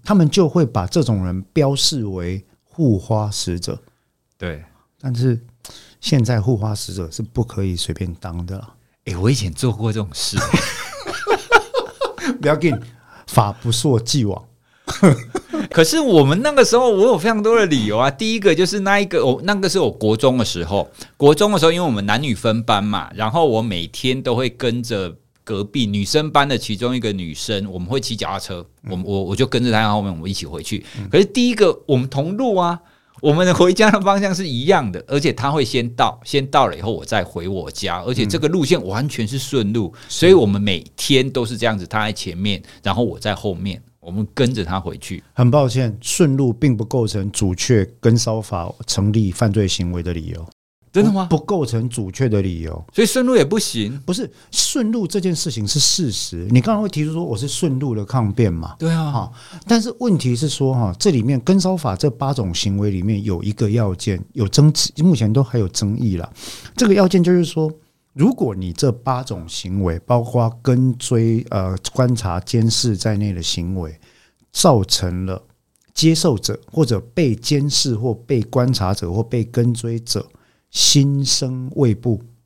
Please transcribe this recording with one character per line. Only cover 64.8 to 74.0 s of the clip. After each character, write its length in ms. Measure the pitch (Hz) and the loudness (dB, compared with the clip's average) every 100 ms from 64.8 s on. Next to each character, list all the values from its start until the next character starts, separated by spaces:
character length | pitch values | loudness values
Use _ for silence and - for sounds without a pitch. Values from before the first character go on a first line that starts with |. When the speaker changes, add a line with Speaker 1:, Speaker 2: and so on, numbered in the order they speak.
| - - | -4 2
Speaker 1:
目 100 | 175 | 2
前 200 | 139 107 | 4 2
都 100 | 117 | 2
还 160 | 135 120 | 0 0
有 80 | 92 | -2
争 300 | - 101 110 | -2 -2 0
议 180 | 117 90 | 0 -2
啦。 160 | - - - - - - | -6 -14 -18 -18 -10 0
这 100 | 233 | 4
个 60 | |
要 120 | 196 185 | 6 6
件 160 | 185 | 4
就 120 | 175 | 4
是 100 | 180 | 4
说， 260 | 170 160 156 156 _ _ _ | 2 0 -2 -4 _ _ _
如 200 | 135 196 | 2 2
果 220 | 247 139 95 | 2 -2 -2
你 160 | 92 | -6
这 180 | 82 139 | 0 0
八 320 | 120 135 127 | 0 -2 -4
种 220 | 127 98 82 | -4 -10 -10
行 340 | - 92 95 | -10 -6 -2
为， 160 | 90 82 - | -2 -2 0
包 160 | 123 | 0
括 280 | 117 123 117 117 | 2 0 0 0
跟 360 | - 123 127 123 | 0 2 2 0
追、 480 | - 120 113 113 - | 0 2 2 0 -2
呃， 280 | 104 92 92 - | -4 -2 -4 -4
观 240 | - 127 120 | 0 0 0
察、 240 | 90 87 | -2 -6
监 320 | - 117 113 | -2 2 2
视 240 | - 120 95 | 2 0 -2
在 220 | 113 101 | -2 -2
内 160 | 104 | -2
的 100 | 87 | -4
行 340 | 80 - 85 95 | -4 -4 -4 -6
为， 180 | 78 80 | -8 -12